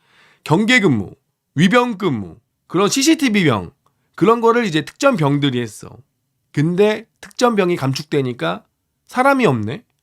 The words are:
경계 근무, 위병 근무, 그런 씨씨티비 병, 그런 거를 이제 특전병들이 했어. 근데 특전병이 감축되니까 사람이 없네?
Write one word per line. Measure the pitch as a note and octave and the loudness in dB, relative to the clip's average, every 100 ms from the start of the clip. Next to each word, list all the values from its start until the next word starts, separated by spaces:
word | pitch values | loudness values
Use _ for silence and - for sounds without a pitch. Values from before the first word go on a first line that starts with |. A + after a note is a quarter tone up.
| _ _ _ _ | _ _ _ _
경계 | - E3 A3 B3+ | -2 0 2 2
근무, | F#3+ A#2 F2+ - _ _ _ | 2 0 -4 -12 _ _ _
위병 | - F#3 B3 B3 F#3+ | 0 2 4 0 -2
근무, | F#3+ A#2+ F2 E2 _ _ _ | -4 -4 -6 -14 _ _ _
그런 | E3 G3+ | -2 0
씨씨티비 | C4+ C4+ D#4 C4+ G#3 | 0 0 2 0 2
병, | D#3+ G#2+ E2+ - _ _ _ - | 2 0 -4 -16 _ _ _ 0
그런 | F#3 A#3+ | 2 4
거를 | A3+ A#3 A3 | 2 2 0
이제 | D3+ | -2
특전병들이 | D3 - C#4 A3+ C#3+ C#3+ C#3+ B2 | -6 -2 0 2 0 0 0 -2
했어. | A#2 - - G#2+ _ _ _ _ _ | -6 -12 -20 -20 _ _ _ _ _
근데 | - D#3+ F3+ G#3 A3 - _ | -2 0 2 2 0 -8 _
특전병이 | - - A#3+ G#3+ F3+ F3 | -14 -2 0 2 0 -2
감축되니까 | C3 C3 - D3 C3 B2 D#3+ F#3+ - _ _ _ _ | -2 -4 -4 -4 -4 -6 -8 -8 -12 _ _ _ _
사람이 | B3 C4+ C4+ G#3+ | -2 0 2 0
없네? | B2 G#2 F3 - _ | 0 -4 -8 -14 _